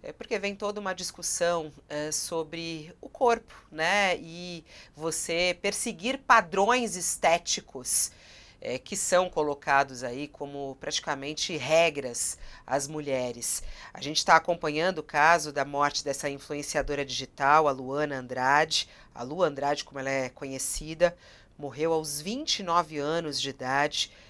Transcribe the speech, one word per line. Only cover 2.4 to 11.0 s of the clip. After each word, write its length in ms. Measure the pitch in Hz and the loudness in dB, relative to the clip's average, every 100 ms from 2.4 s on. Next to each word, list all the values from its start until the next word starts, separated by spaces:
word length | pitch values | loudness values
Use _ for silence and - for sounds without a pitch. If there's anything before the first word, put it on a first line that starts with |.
| 156 165 165 160 156 - | -4 -6 -8 -8 -10 -16
o 80 | - | -18
corpo, 460 | - 247 233 - - - | 0 2 2 -2 -20 -14
né, 460 | 220 165 202 196 175 | -2 0 2 2 0
e 460 | 165 170 180 170 - - - - | -6 -12 -10 -10 -14 -20 -20 -6
você 600 | 165 156 - 170 180 175 | -4 -2 -2 2 2 0
perseguir 560 | 202 - 233 165 214 269 | -2 -2 -4 -4 -4 -2
padrões 760 | - 233 170 190 202 247 226 180 | 6 6 6 4 4 4 0 -4
estéticos, 1120 | 170 - 170 170 - - - 135 127 - - - - - - - | -4 2 4 4 2 -4 -4 -10 0 0 0 -4 -20 -20 -20 -12
é, 160 | - 127 | -8 -8
que 200 | - 202 | -6 -4
são 340 | - 180 185 | 2 4 4
colocados 720 | 170 151 139 - 139 135 127 | 0 -2 -2 2 2 2 -4
aí 240 | 123 127 147 | -8 -8 -10
como 500 | - 143 143 139 131 | -10 -12 -8 -10 -8
praticamente 760 | - - | -6 -4